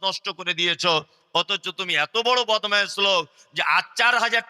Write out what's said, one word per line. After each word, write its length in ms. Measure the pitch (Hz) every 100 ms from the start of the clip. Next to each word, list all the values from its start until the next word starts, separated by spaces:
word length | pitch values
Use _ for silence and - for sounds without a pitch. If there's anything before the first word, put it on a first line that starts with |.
নষ্ট 260 | 190 185 202
করে 260 | 180 175
দিয়েছ, 320 | 165 175 170 180 156 147 _ _
অথচ 340 | 165 175 196 185
তুমি 260 | 175 185
এত 220 | 151 151 226
বড় 280 | 233 247
বদমায়েশ 540 | 233 214 208 202 196 -
লোক 300 | 196 185 151 _ _
যে 80 | 156
আট 340 | 147 165 - -
চার 220 | 240 240
হাজার 240 | 226 226